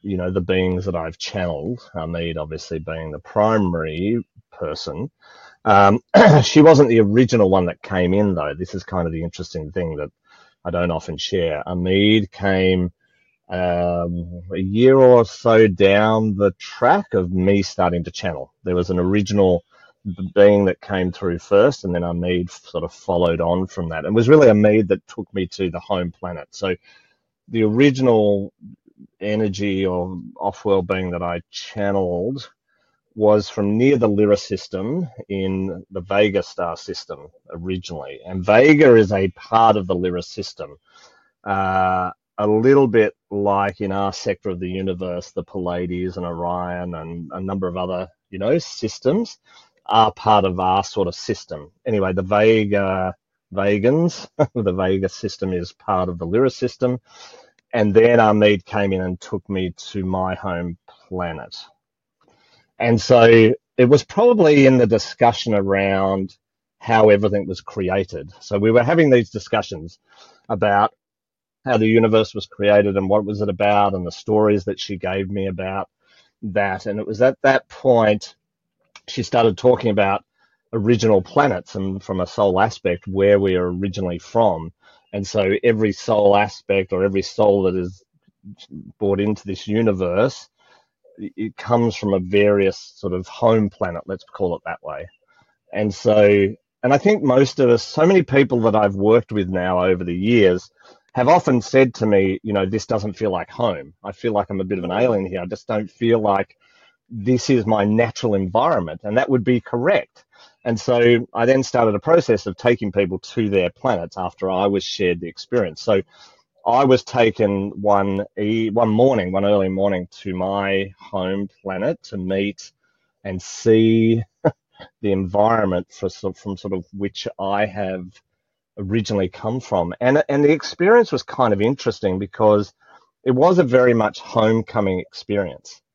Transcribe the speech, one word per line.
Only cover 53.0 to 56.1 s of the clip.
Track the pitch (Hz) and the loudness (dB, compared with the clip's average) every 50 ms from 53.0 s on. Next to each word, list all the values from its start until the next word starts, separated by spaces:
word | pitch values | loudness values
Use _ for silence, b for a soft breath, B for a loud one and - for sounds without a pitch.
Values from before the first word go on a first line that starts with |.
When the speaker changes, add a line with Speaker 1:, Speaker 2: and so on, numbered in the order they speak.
| 92 92 - _ _ _ _ _ _ _ | -4 -6 -8 _ _ _ _ _ _ _
Speaker 1:
Vegans, | 92 98 98 101 104 104 98 123 139 160 170 175 - - - - _ - | -6 -2 0 0 0 2 2 2 2 2 0 -2 -4 -6 -18 -18 _ -4
<laughs> | 147 - _ | -4 -2 _
the | 123 107 98 | -4 -2 -2
Vega | 90 95 92 92 98 95 95 95 | -2 -2 0 0 0 -2 -2 -4
system | - - - 101 - - 95 95 | -6 -8 -10 -10 -8 -6 -6 -6
is | 92 90 87 - | -6 -6 -8 -10
part | - _ _ - 98 92 92 | -14 _ _ -4 -4 -2 -2
of | 90 | -4